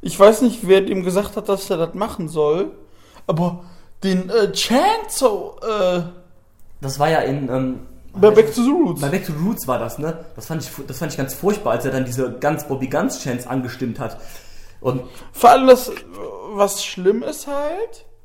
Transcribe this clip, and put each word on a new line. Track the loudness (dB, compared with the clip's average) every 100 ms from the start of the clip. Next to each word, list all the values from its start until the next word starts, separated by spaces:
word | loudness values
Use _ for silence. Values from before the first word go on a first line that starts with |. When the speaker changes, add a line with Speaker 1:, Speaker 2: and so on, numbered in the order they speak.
Speaker 1:
ich | -8 8
weiß | 8 8
nicht, | 2 0 4
wer | 4 4
ihm | -2
gesagt | 0 -2 -2 -6
hat, | -2
dass | -4 -2
er | -2
das | -2
machen | -2 -6 -4 -6
soll, | 0 2 2 -2 -6 -20 -20 -20 -14 -4
aber | 0 0 -2 -16 -20 -20 -6
den, | -2 0 0
äh, | 2 2
Chant | 0 2 4 4 0 -4
so, | 0 0 0 -8 -10
äh, | -6 0 0 0 -4 -12 -20 -20 _ _ -20 -12
Speaker 2:
Das | -10 0
war | 2
ja | 2
in, | 0 -2 -2
ähm, | -2 -2 -6 -12 -18 -16
Speaker 1:
Bei | 4 6
Back | 8 4
to | 2
the | 2
Roots. | 2 2 0
Speaker 2:
Bei | -2
Back | -2 -4
to |
the | -4
Roots | -2 -4 -4
war | -4
das, | -4 -6
ne? | -6 -8 -12 -16
Das | -8
fand | -8
ich | -8
fu-, | -12
das | -12 -8
fand | -8
ich | -4
ganz | -6
furchtbar, | -2 0 0 0
als | 0
er | 0
dann | -2
diese | -2 -2 -4 -2
ganz | -2 -2 -4
Bobby | -6 -2
Guns | -2 -2 -4
Chants | -6 -6 -4
angestimmt | -6 -6 -6 -6 -6
hat. | -8 -10 -14 -16 -18 -18 -18 -6
Und | -4 -4 -8 -16 -18
Speaker 1:
Vor | 4 6
allem | 8 8
das, | 6 6 -12 -16 -14 -14 -12 -12
was | 0 0 0
schlimm | -8 0 2 2
ist | -2 -10 -8
halt | -6 -4 -6 -8 -12 -20 -20